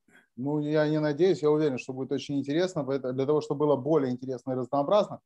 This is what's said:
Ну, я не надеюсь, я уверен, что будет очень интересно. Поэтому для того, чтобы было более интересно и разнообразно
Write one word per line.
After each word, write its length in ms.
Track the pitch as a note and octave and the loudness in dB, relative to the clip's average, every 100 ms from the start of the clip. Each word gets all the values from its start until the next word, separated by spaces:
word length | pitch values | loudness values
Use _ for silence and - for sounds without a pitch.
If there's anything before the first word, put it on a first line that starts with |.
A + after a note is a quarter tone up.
| _ - _ - | _ -20 _ -8
Ну, 240 | C#3 D3+ | -4 -2
я 280 | D3 D3+ D3+ | 0 2 2
не 120 | D#3 | 2
надеюсь, 420 | D3+ C#3+ F#3+ E3 | 0 2 2 4
я 60 | D3+ | 2
уверен, 260 | D3+ D3+ B2 | 4 2 -2
что 160 | - | -6
будет 180 | B2+ C3 | -8 -4
очень 280 | C#3 - C#3+ | -4 -4 -4
интересно. 440 | C#3 D#3 F#3 E3 | -2 0 -2 -2
Поэтому 300 | C3 C3+ B2+ | -4 -4 -2
для 120 | C3 C3 | -2 0
того, 140 | D3+ | 0
чтобы 240 | D3 C#3+ D3+ | 0 0 2
было 100 | C3+ | 2
более 360 | C3 D#3+ C3 | 2 2 2
интересно 400 | B2 B2+ - C3 | -2 -6 -8 -4
и 20 | B2+ | -4
разнообразно 640 | B2 C#3+ C#3+ G#3 G3+ B2+ | -2 -2 2 2 0 -6